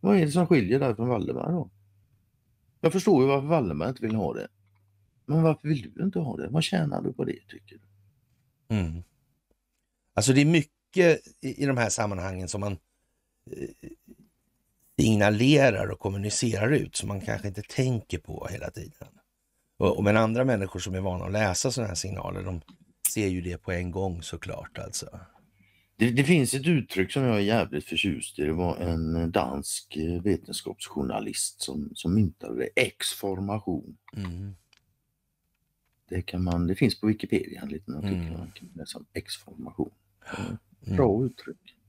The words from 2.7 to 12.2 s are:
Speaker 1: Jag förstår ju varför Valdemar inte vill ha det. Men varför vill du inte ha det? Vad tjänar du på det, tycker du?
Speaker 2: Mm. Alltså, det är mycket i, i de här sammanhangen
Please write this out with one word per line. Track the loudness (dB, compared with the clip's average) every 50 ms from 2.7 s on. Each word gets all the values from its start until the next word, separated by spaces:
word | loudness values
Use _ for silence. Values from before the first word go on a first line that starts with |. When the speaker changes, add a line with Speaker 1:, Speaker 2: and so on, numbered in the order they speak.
| _ _
Speaker 1:
Jag | 0 2 2
förstår | 4 4 6 6 6 6
ju | 6
varför | 4 2 2 2
Valdemar | 0 2 2 0 -2 -2 -2 -4
inte | -4 -4 -4
vill | -4 -2
ha | 0 -2 -2 -4
det. | -6 -10 -12 _ _ _ _ _ _ _ _ _ _ _ _ _ _ _
Men | -2 2 4 4
varför | 4 2 2 _ -2
vill | -2 -2 -4 -10 -8
du | -4 -4
inte | -2 -2 -2
ha | -4 -4 -4
det? | -6 -6 -2
Vad | 0 0 0
tjänar | 2 0 0 0 0 -2 -2 -4
du | -4 -4
på | -4 -4
det, | -6 -6 -8 _ _
tycker | -20 -20 _ _ -20 -20
du? | _ _ _ _ _ _ _ _ _ _ _ _ _ _ _ _ _ _ -2
Speaker 2:
Mm. | -2 0 -2 -4 -8 -12 _ _ _ _ _ _ _ _ _ _ _ _ _ _ _ _ _ _ _ _ _ _
Alltså, | 4 6 8 8
det | 8
är | 8
mycket | 8 8 6 4 4 _ _ _ _ _ 6 8 8 8 6 2 -14 -20 _
i, | -10 -10 -6 -2 0
i |
de | 0 2
här | 2 2 0
sammanhangen | 2 0 -2 -2 -2 -4